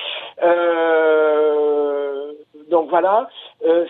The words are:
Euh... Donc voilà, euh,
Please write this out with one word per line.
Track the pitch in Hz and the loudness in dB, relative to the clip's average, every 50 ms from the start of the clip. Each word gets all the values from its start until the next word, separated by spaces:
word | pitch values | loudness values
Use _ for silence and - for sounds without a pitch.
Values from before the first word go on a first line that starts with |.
| - - - - - - - - - | -12 -12 -12 -12 -14 -16 -8 -2 0
Euh... | 175 175 175 175 175 170 165 165 165 160 160 160 156 156 156 156 151 151 151 151 151 147 151 151 147 147 147 147 147 143 143 143 143 139 139 143 147 151 151 151 _ _ 151 151 156 | 0 2 2 0 0 0 0 0 2 2 2 2 2 4 4 2 2 2 2 2 2 2 0 0 0 0 0 -2 -2 -4 -4 -6 -6 -8 -10 -10 -12 -14 -18 -20 _ _ -20 -6 -2
Donc | 170 165 156 139 | 0 0 0 0
voilà, | 170 175 170 190 202 226 262 - - - - - - _ - | 0 0 2 2 2 0 0 -4 -10 -20 -20 -20 -14 _ -2
euh, | 165 165 170 170 170 | 0 2 2 0 -2